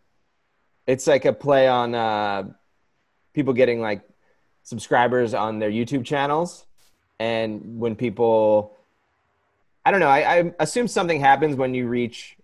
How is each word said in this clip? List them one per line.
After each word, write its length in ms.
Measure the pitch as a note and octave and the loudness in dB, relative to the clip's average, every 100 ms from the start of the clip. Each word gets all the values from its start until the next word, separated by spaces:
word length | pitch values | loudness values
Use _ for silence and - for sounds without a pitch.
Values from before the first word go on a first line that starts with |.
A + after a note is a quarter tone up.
| _ _ _ _ _ _ _ _ - | _ _ _ _ _ _ _ _ -2
it's 220 | C3 - | -2 2
like 180 | C#3 D3 | 2 2
a 80 | |
play 340 | A#2 C#3+ C#3 C3 | 0 2 4 4
on, 280 | B2 A#2+ A#2+ | 2 0 -2
uh, 540 | A2+ G#2+ G#2 G2 G2 - _ _ _ _ _ _ _ | -2 -2 -2 -4 -8 -14 _ _ _ _ _ _ _
people 180 | - C3+ | -4 -2
getting, 300 | B2 B2+ A#2 | 2 2 2
like, 260 | A2+ G#2 - _ _ _ _ _ | -4 -6 -8 _ _ _ _ _
subscribers 720 | - A#2+ - C3+ A#2+ B2 A#2+ | -14 -14 -2 2 2 2 0
on 240 | A2+ G#2+ A2 | -2 -4 -4
their 140 | G#2+ | -4
YouTube 340 | G#2+ A#2+ C#3 A#2 | -2 -4 -4 -4
channels. 600 | D3 C#3 D3+ F3 - - _ _ _ _ - | -4 -2 -2 -4 -8 -20 _ _ _ _ -8
And 600 | A2+ A2+ A2+ G#2+ G#2 A#2 | -4 -2 -4 -6 -12 -6
when 160 | A#2 G#2+ | -6 -4
people, 840 | B2 G#2 A#2 A2+ A2 G#2+ G#2 - _ _ _ _ _ _ _ _ _ _ | -6 -2 2 2 4 2 0 -10 _ _ _ _ _ _ _ _ _ _
I 60 | - | 0
don't 100 | G3 | 2
know, 80 | D#3 | 4
I, 300 | C#3 C#3+ F3 | 4 4 2
I 160 | E3+ - | 0 -2
assume 280 | D3+ A#3+ A#3+ | -4 -2 -2
something 320 | - F3 D#3+ | -2 -2 2
happens 360 | C#3 C#3 D3+ C3+ | 4 4 2 -2
when 180 | C3 | -2
you 140 | B2+ A#2+ | -2 -4
reach, 500 | B2 A#2+ - - - | -2 -4 -6 -20 -20